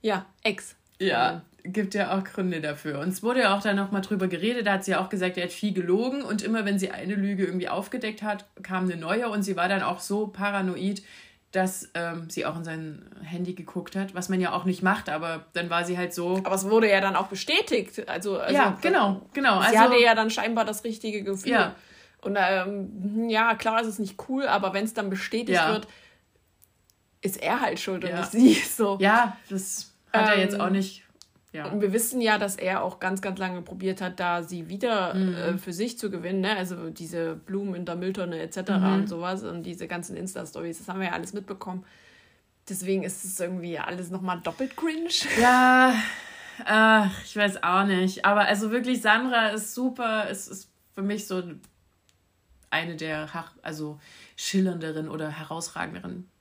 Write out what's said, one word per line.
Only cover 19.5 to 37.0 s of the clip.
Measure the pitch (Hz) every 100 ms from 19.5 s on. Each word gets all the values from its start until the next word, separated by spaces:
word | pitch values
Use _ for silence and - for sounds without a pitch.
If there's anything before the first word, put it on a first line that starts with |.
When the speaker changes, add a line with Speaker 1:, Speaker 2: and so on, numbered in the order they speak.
| 190
Speaker 1:
sie | 196
Speaker 2:
Also | 220
Speaker 1:
hatte | 240 247
ja | 240
dann | 220 220
scheinbar | 220 208 233
das | 214 208
richtige | 233 220 220 208
Gefühl. | 196 196 247
Speaker 2:
Ja. | 233 170 - - - - _
Speaker 1:
Und, | 190 202
ähm, | 185 190 190 202 190 214 196 220 226
ja, | 220 226 226
klar | 226 226
ist | 226
es | 202
nicht | 196 - -
cool, | 262 277
aber | 202 190 196
wenn's | 220
dann | 226 196
bestätigt | 190 - 226 226 180
Speaker 2:
Ja. | 160
Speaker 1:
wird, | 214 - - - _ _ _ _ _ _ _ _ _ _ _
ist | 196 190
er | 160 240
halt | 240 175
schuld | - 185
und | 175
Speaker 2:
Ja. | 175
Speaker 1:
nicht | 180
sie, | 220 254
<laughs> | 302 -
so. | - 208 196
Speaker 2:
Ja, | 190 226 233 - -
das | 196 190 - - _ _
hat | 220 214
er | 202
jetzt | 190 202
Speaker 1:
Ähm, |
Speaker 2:
auch | 185
nicht, | 196 190 - _ _ - _ _
ja. | 156 147
Speaker 1:
und | 208
wir | 202
wissen | 220 233 254
ja, | 226 208
dass | 202 196
er | 185 190
auch | 185 -
ganz, | 185 190
ganz | 196 185
lange | 185 180
probiert | 175 185 190 190
hat, | 185 185
da | 175 175
sie | 165 180 165
wieder, | 196 240 214 180
Speaker 2:
Mhm. | 190 190 175
Speaker 1:
äh, | 165 190
für | 190
sich | 170 233 -
zu | 208
gewinnen, | 185 175 190
ne? | 196 208
Also | 185 170 165
diese | 160